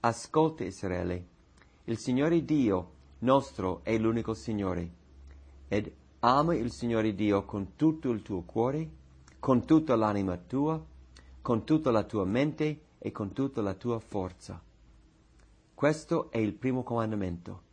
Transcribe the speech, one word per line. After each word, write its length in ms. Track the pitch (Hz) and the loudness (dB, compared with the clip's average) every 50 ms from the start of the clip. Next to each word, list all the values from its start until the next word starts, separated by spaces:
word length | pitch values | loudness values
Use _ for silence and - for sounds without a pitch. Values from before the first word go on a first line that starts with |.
Ascolta, 600 | - 117 113 - - - - 151 156 160 156 - 117 | 2 0 0 0 -8 -2 2 2 4 2 2 -2 -8
Israele, 640 | 90 98 - - 95 90 90 90 90 90 90 87 - _ _ - _ _ - - - _ _ _ | -8 -8 -6 -4 -4 -2 -2 -2 -2 -4 -6 -8 -12 _ _ -20 _ _ -20 -20 -20 _ _ _
il 140 | - 113 110 | -6 -6 -4
Signore 480 | - 131 123 127 143 165 170 170 143 | -2 0 0 2 2 2 2 2 2
Dio 460 | 120 151 151 131 110 95 90 87 - - - - - - - | 2 2 2 4 4 2 2 -2 -6 -16 -20 -20 -20 -12 -4
nostro 640 | 110 123 131 139 135 - - - 117 92 87 - - | 2 4 4 4 4 0 -8 -4 -2 -2 -2 -4 -4
è 140 | - 113 113 | -2 -2 2
l'unico 360 | 110 113 113 117 110 110 110 | 2 2 0 0 -2 -4 -6
Signore, 560 | - - - 110 104 101 95 90 87 87 85 - - - - - - - - - - - - - - - - | -6 -4 -6 -4 -2 -2 -2 -2 -4 -6 -8 -10 -18 -20 -20 -20 -20 -20 -20 -20 -20 -20 -20 -20 -20 -8 -2
ed 240 | 98 104 107 - - - - - _ _ | -2 -2 -2 -2 -12 -18 -20 -20 _ _
ama 360 | - 120 127 139 151 165 175 | 2 4 4 4 4 2 0
il 160 | 131 113 120 | 0 -2 -4
Signore 420 | 117 - 123 120 117 113 110 110 104 | -6 -4 -4 -2 0 2 2 0 0
Dio 300 | 92 107 104 101 98 98 | 2 2 4 4 2 2
con 320 | - - 104 98 95 - | -2 -6 -6 -6 -6 -4
tutto 340 | - 147 160 156 156 - 131 | 0 2 2 2 2 -2 -2
il 100 | 117 107 | -2 -2
tuo 220 | - - 107 92 87 | -4 -6 -6 -6 -6
cuore, 460 | 87 - 110 117 127 135 156 160 156 - - - - - - - - - - | -4 -2 0 0 0 0 -4 -6 -8 -12 -18 -20 -20 -20 -20 -20 -20 -18 -8
con 260 | - - 131 123 113 | 2 4 4 4 6
tutta 320 | - 160 160 156 156 127 113 | 6 4 4 6 4 2 4
l'anima 400 | 110 107 104 101 98 95 90 87 | 4 2 2 0 0 -2 -2 -4
tua, 440 | - - - 135 143 156 160 160 156 - - - - - - - - - - - | -8 -6 -4 -2 0 0 -2 -4 -6 -12 -20 -20 -20 -20 -20 -20 -20 -20 -20 -12
con 240 | - - 120 110 - | -2 0 0 0 2
tutta 260 | - 156 156 156 139 | 2 2 2 4 4
la 120 | 117 107 98 | 2 2 2
tua 200 | - - 107 95 | 0 -2 -2 0
mente 560 | 92 101 - - 156 - - 151 151 151 143 - _ _ _ | 0 2 0 0 0 0 -2 -2 -2 -2 -6 -12 _ _ _
e 140 | - 120 | -10 -8
con 220 | - - 110 98 90 | -6 -6 -6 -6 -2
tutta 280 | - 135 139 139 - | -2 -4 -2 -2 -2
la 120 | 107 98 92 | -2 -2 -4
tua 260 | - - 120 120 113 | -4 -4 -4 -4 -4
forza." 640 | - - - 104 92 92 87 - - - 95 87 - - _ _ - - - - _ - _ _ _ _ _ - - _ - _ _ _ _ | -6 -6 -6 -6 -6 -6 -8 -12 -16 -16 -16 -16 -16 -20 _ _ -20 -20 -20 -20 _ -20 _ _ _ _ _ -20 -20 _ -20 _ _ _ _
Questo 580 | - - 143 156 156 - - 170 160 - - | 0 0 0 0 0 -2 -2 -2 -2 -2 -2
è 60 | - 117 | -2 0
il 160 | 110 104 101 | 0 0 -2
primo 280 | 101 - 131 127 127 123 | -2 -2 -2 -2 -2 -4
comandamento. 800 | - 120 117 113 110 110 104 98 92 87 87 - 98 98 92 - _ | -4 -2 -2 -2 -2 -2 -2 -4 -4 -6 -8 -10 -14 -16 -16 -16 _